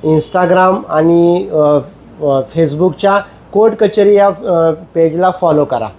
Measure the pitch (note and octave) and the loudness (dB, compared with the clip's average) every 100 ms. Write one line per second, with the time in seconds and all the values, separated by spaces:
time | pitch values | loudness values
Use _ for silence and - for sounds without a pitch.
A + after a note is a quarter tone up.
0 | D#3 D#3 - F#3 F3+ F#3 F#3 G3 - D#3 | 0 0 0 -2 0 2 2 0 -2 0
1 | D#3+ E3+ E3+ F3 G3 D#3+ D3+ D3 - - | 2 2 2 0 -2 0 2 0 -2 -20
2 | - - D3+ C3+ C3 E3 D#3 D3 F3+ D3 | -20 -6 -2 -2 -2 -2 -2 0 -2 0
3 | G3 G3 - - - G3+ A3 A3 G#3 G#3 | 0 0 -4 -20 -6 0 0 2 -2 2
4 | G3+ G3+ G3+ F#3 G#3 E3+ E3 D#3+ F3+ E3 | 2 4 2 0 -4 0 0 -2 -6 -2
5 | E3 D#3+ F3+ F3+ E3+ D3+ C#3+ A#2+ G#2+ | -2 0 -2 0 0 0 0 -4 -6